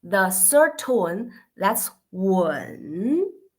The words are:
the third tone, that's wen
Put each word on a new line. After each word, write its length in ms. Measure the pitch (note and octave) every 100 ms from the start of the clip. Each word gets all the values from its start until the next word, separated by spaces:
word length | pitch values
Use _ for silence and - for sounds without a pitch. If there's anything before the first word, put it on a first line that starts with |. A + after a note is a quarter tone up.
the 260 | E3+ F#3+ F#3
third 460 | F#3+ - C#4+ D#4 D4+
tone, 540 | - B3 E3+ F3+ A#3+ - _ -
that's 340 | F#3+ A3 - _ _
wen 1200 | F#3 F#3+ F#3 E3 C#3+ - - - D#3+ A3+ D#4+ G4 - _